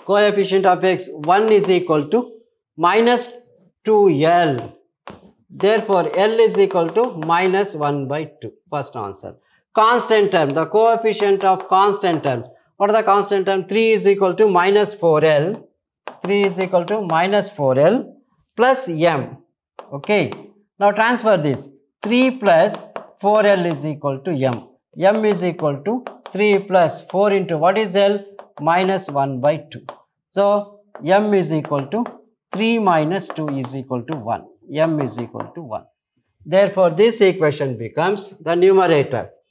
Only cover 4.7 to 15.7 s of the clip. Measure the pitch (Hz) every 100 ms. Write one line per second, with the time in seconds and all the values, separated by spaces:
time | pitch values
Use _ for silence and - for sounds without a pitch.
4.7 | - _ _ - - _ _ _ 143 196
5.7 | 220 214 196 156 156 208 226 220 185 196
6.7 | 180 165 180 247 180 156 170 190 185 202
7.7 | 160 147 143 135 147 151 - 113 - _
8.7 | 147 135 123 101 98 98 - _ _ _
9.7 | - 214 240 - 220 202 190 147 139 165
10.7 | 208 226 226 226 208 202 196 196 185 -
11.7 | 190 202 196 185 160 143 123 117 - _
12.7 | - 202 214 214 196 202 202 190 190 185
13.7 | 202 226 214 185 196 196 175 214 175 180
14.7 | 202 202 - 170 151 156 147 160 226 -